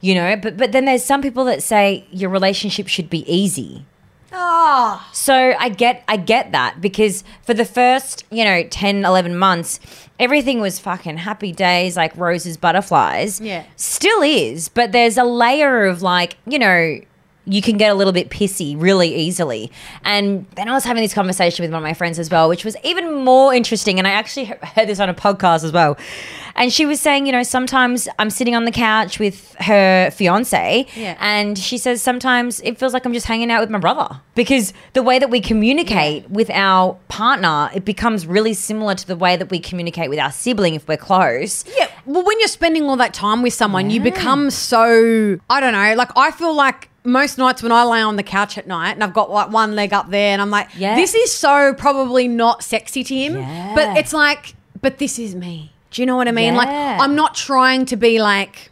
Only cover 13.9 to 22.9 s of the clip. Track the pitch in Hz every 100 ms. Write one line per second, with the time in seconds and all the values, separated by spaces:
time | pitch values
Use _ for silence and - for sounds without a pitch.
13.9 | - 349 453 294 277 123 143 165 - 240
14.9 | 240 233 214 247 240 233 285 285 247 196
15.9 | 175 185 180 175 - - 285 214 180 165
16.9 | 143 - _ _ _ - 196 196 208 214
17.9 | 196 196 180 175 - 202 - 151 147 175
18.9 | 190 170 147 160 180 160 113 113 - -
19.9 | - - 202 202 196 190 - 208 269 247
20.9 | 233 220 208 185 180 175 170 170 160 156
21.9 | 165 175 165 160 165 160 175 214 214 285